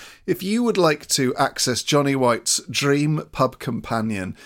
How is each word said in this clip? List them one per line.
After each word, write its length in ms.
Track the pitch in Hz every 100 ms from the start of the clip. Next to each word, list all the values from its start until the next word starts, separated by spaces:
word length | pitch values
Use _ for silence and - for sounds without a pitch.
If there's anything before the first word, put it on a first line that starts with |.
| - - -
If 160 | 175
you 220 | 185 220
would 140 | 240 190
like 280 | 165 151 -
to 280 | - 127 -
access 480 | 135 - 135 117
Johnny 320 | - 147 139 135
White's 460 | 123 113 - - -
Dream 540 | 113 143 143 151 151 -
Pub 280 | - 131 -
Companion, 760 | - 113 - 113 110 101 92 -